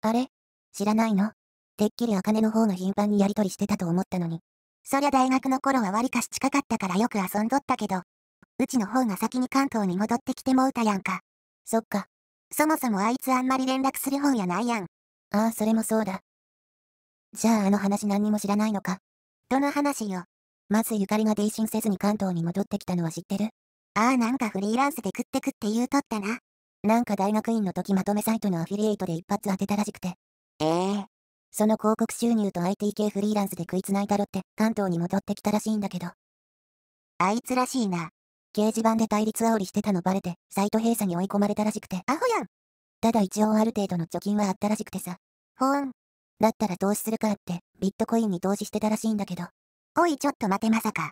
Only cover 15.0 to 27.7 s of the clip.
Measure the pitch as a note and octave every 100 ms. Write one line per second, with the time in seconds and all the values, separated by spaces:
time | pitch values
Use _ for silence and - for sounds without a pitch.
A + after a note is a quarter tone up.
15 | _ _ _ G3+ A3+ A3 G#3+ A3+ A3 A3
16 | G#3 F#3 _ _ _ _ _ _ _ _
17 | _ _ _ - A3+ A3+ G3 G3+ G3 G3+
18 | G#3 G3+ G#3 G#3 G3+ G3+ G#3+ G3+ - F#3
19 | _ _ _ _ _ C4 C#4+ C#4+ C#4+ C#4
20 | G#3+ F#3 F3 _ _ _ _ G#3 A3+ A3
21 | F#3+ G#3+ A3 G#3+ G#3 - A3 A3 A3 F#3+
22 | G3+ G#3 G3 F3 E3 F3 G3+ G3+ - F3+
23 | E3 D#3+ F3 G3 G#3+ _ _ _ _ -
24 | A3+ C4 A3+ C4 A3+ - G3+ A3+ C#4 D4
25 | G3 - B3 C4 C#4 - G#3 A3 B3 C#4+
26 | - A3 G3+ A#3+ _ _ _ _ G3+ A3+
27 | A#3+ G3+ G3 G#3+ G#3+ A3+ G3